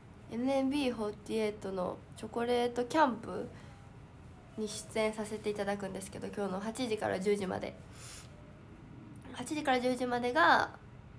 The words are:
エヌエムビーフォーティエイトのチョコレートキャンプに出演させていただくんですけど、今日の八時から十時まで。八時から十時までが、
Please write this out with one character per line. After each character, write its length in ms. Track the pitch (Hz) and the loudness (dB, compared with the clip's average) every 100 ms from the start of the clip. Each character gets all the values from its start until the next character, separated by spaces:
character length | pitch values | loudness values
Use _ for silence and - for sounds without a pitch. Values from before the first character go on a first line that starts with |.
| - - - | -18 -18 -8
エ 60 | 226 | 0
ヌ 140 | 254 | 2
エ 100 | 269 | 4
ム 80 | 269 | 4
ビ 180 | 285 254 | 4 2
ー 40 | |
フ 120 | 226 208 | 2 -2
ォ 40 | |
ー 20 | |
テ 200 | 208 - | -2 -2
ィ 120 | 220 214 | 2 2
エ 20 | |
イ 40 | |
ト 200 | 208 190 | 0 -4
の 240 | 190 180 - - - | -2 -2 -2 -10 -12
チ 100 | 220 | -6
ョ 20 | |
コ 160 | 233 | -2
レ 220 | 240 240 240 | 2 4 4
ー 60 | |
ト 120 | 240 | 2
キ 140 | 240 311 | 2 6
ャ 80 | 285 | 6
ン 100 | 214 | 4
プ 320 | - 180 226 - - - - - - - - - - - | -4 -6 -6 -10 -16 -16 -18 -18 -18 -18 -18 -18 -14 -6
に 100 | 214 | -4
出 300 | - - 226 | -4 -4 2
演 140 | 214 | 2
さ 120 | 220 | 2
せ 140 | 208 214 | -4 -2
て 120 | 214 | -2
い 40 | |
た 100 | 208 | 0
だ 120 | 202 202 | 0 0
く 120 | 196 | -2
ん 40 | |
で 80 | 190 | -6
す 100 | 190 | -8
け 80 | 202 | -6
ど、 100 | 202 | -6
今 180 | 196 196 | -2 -2
日 60 | |
の 80 | 185 | 0
八 260 | 214 226 247 | -2 -2 0
時 120 | 214 | 0
か 100 | 208 | 2
ら 100 | 190 | 2
十 160 | 196 | 4
時 120 | 202 185 | 4 2
ま 120 | 202 | -2
で。 160 | - - - - - - - - - - - - - - - - - | -4 -8 -14 -14 -14 -14 -16 -16 -18 -18 -18 -18 -16 -16 -14 -14 -12
八 220 | - 254 | -8 -2
時 100 | 302 | 0
か 80 | 285 | 4
ら 80 | 254 | 4
十 160 | 247 247 | 4 2
時 100 | 247 | 2
ま 140 | 240 | 2
で 120 | 247 | 2
が、 380 | 269 339 254 - - - - - | 6 8 8 6 -4 -16 -18 -18